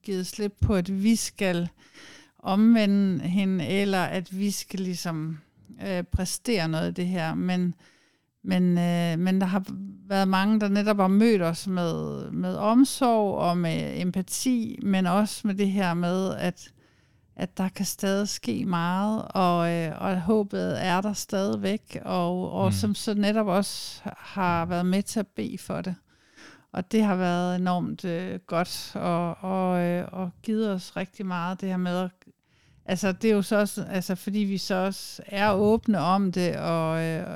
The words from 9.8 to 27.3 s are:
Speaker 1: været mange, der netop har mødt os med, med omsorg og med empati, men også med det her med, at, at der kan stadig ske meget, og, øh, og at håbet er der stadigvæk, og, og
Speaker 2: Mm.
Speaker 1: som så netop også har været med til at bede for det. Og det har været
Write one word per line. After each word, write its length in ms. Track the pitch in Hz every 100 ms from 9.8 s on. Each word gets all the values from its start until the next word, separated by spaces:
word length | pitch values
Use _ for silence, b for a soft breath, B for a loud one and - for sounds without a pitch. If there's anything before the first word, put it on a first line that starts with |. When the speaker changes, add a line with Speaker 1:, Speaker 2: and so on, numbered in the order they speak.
| 196 190 190
Speaker 1:
været 200 | 196 196
mange, 320 | 190 202 220
der 80 | 208
netop 300 | 202 202 208
har 100 | 185
mødt 340 | 196 233 214
os 260 | 170 165 196
med, 640 | 185 170 160 156 143 101
med 240 | - 180 185
omsorg 840 | 208 233 269 - 254 226 202 180
og 200 | 175 175
med 440 | 170 160 151 -
empati, 800 | 180 190 185 - 262 247 226 -
men 220 | 202 190 185
også 420 | 185 214 - 208
med 80 | 196
det 160 | 196
her 220 | 196 185
med, 400 | 170 175 185 190 -
at, 320 | 180 - - b b b b b b -
at 220 | 185 -
der 120 | 190
kan 160 | - 202
stadig 420 | - 196 196 208
ske 380 | - - 220 -
meget, 560 | 175 170 185 208 220 -
og, 440 | 190 180 175 170
øh, 180 | 170 165 -
og 100 | 190
at 100 | 185
håbet 640 | 175 220 202 190 180 147 185
er 160 | 180
der 120 | 208
stadigvæk, 840 | 202 - 202 196 220 196 214 - - -
og, 460 | 185 175 180 180
og 140 | 185 196
Speaker 2:
Mm. 40 |
Speaker 1:
som 240 | 196 208 202
så 180 | -
netop 340 | 208 202 214 214
også 540 | 180 196 - - - - -
har 480 | - - 180 170 170
været 200 | 175 180
med 180 | 190
til 160 | 202 -
at 80 | 196
bede 300 | - 214 -
for 240 | - -
det. 140 | 185 180 B B B B B B B
Og 200 | - 180
det 120 | 220
har 120 | 214 185
været 400 | 180